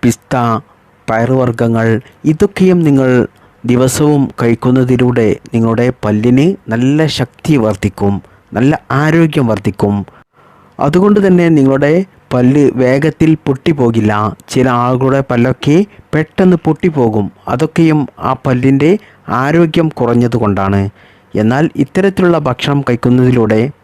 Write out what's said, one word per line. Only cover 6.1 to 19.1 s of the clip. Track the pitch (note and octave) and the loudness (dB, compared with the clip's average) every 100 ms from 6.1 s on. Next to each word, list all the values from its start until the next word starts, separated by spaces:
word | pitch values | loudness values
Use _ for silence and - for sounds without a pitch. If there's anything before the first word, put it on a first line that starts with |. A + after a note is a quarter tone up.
| G#2+ A#2 B2+ D#3 G3 - | 0 2 2 0 -2 -6
നല്ല | A2+ B2+ D3 D#3 - | -2 0 0 -2 -4
ശക്തി | B2+ _ - D3 | -8 _ -2 0
വർദ്ധിക്കും, | A2 G2+ G#2 - G2+ G2 - _ _ - | 0 -2 -6 -2 -4 -4 -8 _ _ -2
നല്ല | C3 D#3 _ C3 | 0 -2 _ -2
ആരോഗ്യം | D3+ D#3+ E3 D3 A#2+ | 0 2 0 0 -2
വർദ്ധിക്കും. | G#2+ - F#2+ G#2 G2+ G2 - _ _ _ _ _ - C#3 | -2 -4 -2 -2 -2 -6 -16 _ _ _ _ _ -4 0
അതുകൊണ്ട് | F3+ G3+ G#3 G3 | 2 2 2 2
തന്നെ | F3+ E3+ D#3 | 2 2 2
നിങ്ങളുടെ | C3+ C3+ C#3+ E3+ F#3+ _ _ | 2 2 2 0 -2 _ _
പല്ല് | C3 B2 C#3+ C#3 A#2 | 0 2 4 2 2
വേഗത്തിൽ | B2+ C#3 D#3 - D#3+ D#3+ | 0 2 0 0 0 0
പൊട്ടിപ്പോകില്ല. | - C3 - D3 A#2+ A#2 G#2+ G#2+ G#2+ - - | -2 -4 -2 0 0 0 0 0 -4 -6 -6
ചില | B2+ B2+ B2 | -2 0 0
ആളുകളുടെ | B2 B2+ C3 C3+ C3+ | 0 0 0 -2 -2
പല്ലൊക്കെ | B2 B2 - - D#3 G#3 - _ | 0 0 -2 0 0 0 -8 _
പെട്ടെന്ന് | D3+ D#3+ - F#3 F#3 | -6 -4 0 2 2
പൊട്ടിപ്പോകും. | D#3+ D3+ F#3 D3+ A#2+ G#2+ G2 - - | -2 -2 -2 0 0 0 -6 -8 -8
അതൊക്കെയും | B2+ D#3+ - E3 D3+ C#3 - B2 | -4 -4 0 0 0 -4 -8 -8
ആ | C3 C#3 | -4 -2
പല്ലിൻ്റെ | B2 C3+ C#3 D3 G#3 - | 0 0 2 2 0 -4